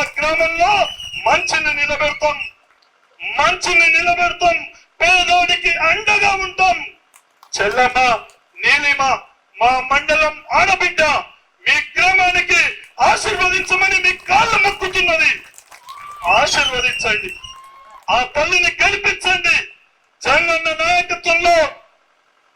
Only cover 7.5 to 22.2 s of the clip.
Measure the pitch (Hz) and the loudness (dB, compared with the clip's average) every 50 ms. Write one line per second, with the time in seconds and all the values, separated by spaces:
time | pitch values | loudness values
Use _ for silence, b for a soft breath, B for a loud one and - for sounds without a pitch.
7.5 | - - 196 208 202 254 254 247 - 254 254 247 226 208 - - - _ _ _ | -4 -2 -2 -2 -2 -2 -2 0 0 0 0 0 0 -2 -6 -12 -20 _ _ _
8.5 | _ - - - 277 294 294 285 277 277 269 269 175 - - _ _ _ _ _ | _ -4 0 2 2 2 2 0 0 0 0 -2 -2 -4 -6 _ _ _ _ _
9.5 | - - 220 247 254 262 247 247 277 285 302 302 302 302 311 302 302 - - - | -4 0 0 2 2 0 -2 -2 -2 -2 0 0 0 0 0 -2 -2 -6 -8 -2
10.5 | 240 302 349 392 381 370 370 349 349 311 311 302 277 226 - - - _ _ _ | 0 2 2 2 0 0 -2 -2 0 0 0 0 0 -2 -4 -8 -18 _ _ _
11.5 | _ _ - - 285 294 - - - 349 349 370 381 370 370 359 359 381 359 349 | _ _ -2 0 0 0 -2 -4 -2 0 2 2 2 2 2 2 2 0 0 0
12.5 | 359 339 311 269 - - - - - - 247 - 440 427 - 440 415 359 370 359 | 0 0 0 -2 -4 -10 -20 -12 -4 0 2 2 2 2 -2 -4 -2 -2 0 0
13.5 | 359 381 370 370 370 370 381 392 403 392 359 370 370 370 - - 370 415 466 466 | 0 -2 -2 -2 -2 0 0 2 2 2 0 0 -2 -2 -2 0 2 2 2 2
14.5 | 453 403 392 403 392 - 381 370 370 381 359 349 330 320 622 605 - - - - | 2 2 0 0 -2 -4 -6 -4 -2 -2 0 0 2 2 2 0 0 -2 -10 -20
15.5 | - - - - - - - - - - - - - - - - - 226 277 - | -20 -20 -20 -20 -20 -20 -20 -20 -20 -18 -18 -18 -14 -6 -2 0 2 2 2 2
16.5 | - 311 285 269 254 247 - - - - - - - - - - - - - - | 0 0 0 0 -2 -2 -2 -2 -4 -2 -4 -2 -4 -4 -6 -10 -12 -14 -18 -20
17.5 | - - - - - - - - - - - - 190 240 254 247 - 294 302 339 | -20 -20 -20 -20 -20 -20 -20 -20 -20 -12 -4 -2 0 0 0 -2 -2 -2 0 0
18.5 | 370 359 359 349 - - 330 392 415 403 403 403 381 - - 370 370 349 349 339 | 2 2 2 0 0 0 0 0 0 0 -2 -4 -4 -2 0 0 0 0 2 0
19.5 | - - - - - _ _ _ _ _ _ _ _ - - 247 277 311 339 339 | 0 0 -2 -6 -16 _ _ _ _ _ _ _ _ -6 -2 0 2 2 2 0
20.5 | 330 330 330 320 311 311 320 339 349 349 359 349 349 349 - 349 330 339 349 349 | 0 0 -2 -4 -4 -2 0 0 0 0 0 -2 -4 -4 -2 0 0 2 2 4
21.5 | 349 330 311 269 - - _ _ _ _ _ _ _ _ | 4 4 2 0 -2 -12 _ _ _ _ _ _ _ _